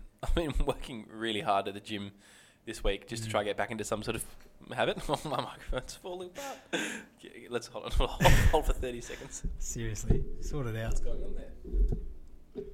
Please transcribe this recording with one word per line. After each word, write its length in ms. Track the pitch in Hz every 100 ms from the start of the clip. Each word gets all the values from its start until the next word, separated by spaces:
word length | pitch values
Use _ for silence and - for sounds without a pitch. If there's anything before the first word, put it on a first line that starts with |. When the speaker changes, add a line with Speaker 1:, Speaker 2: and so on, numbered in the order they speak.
| -
Speaker 1:
<laughs> 120 | _
I've 120 | -
been 180 | - 160 123 135
working 400 | - - 120 107
really 300 | 110 113 107
hard 280 | 87 98 101
at 60 |
the 60 | 101
gym 300 | 101 104 101 - - - - _ -
this 160 | 107
week 220 | 104 98 -
just 160 | 117
to 60 | 113
Speaker 2:
Mm. 40 |
Speaker 1:
try 80 | 107
and 40 | 104
get 100 | 98
back 140 | 107
into 140 | 113
some 180 | 104 107
sort 140 | 107 110
of 80 | - - - - -
habit. 240 | 117 120 196
<laughs> 40 | -
Oh, 120 | 143
my 160 | 156 143
microphone's 540 | 117 - - 127 -
falling 360 | - 190 180 180
apart. 280 | 277 277 247 - - - 240 - -
Yeah, 100 | - - 120
let's 160 | 120 -
hold 160 | 120
on. 60 | -
<laughs> 80 | - 131
Hold, 140 | - - - -
hold 160 | 156 139
for 60 |
thirty 280 | 131 127 120
seconds. 400 | - 123 135 - - -
Speaker 2:
Seriously. 680 | - - 113 107 113 139 143 -
Sort 260 | - 151 120
it 100 | 110
out. 120 | 113
Speaker 1:
What's 120 | 107
going 220 | - -
on 120 | - -
there? 1300 | - - - - - - - - - - - - -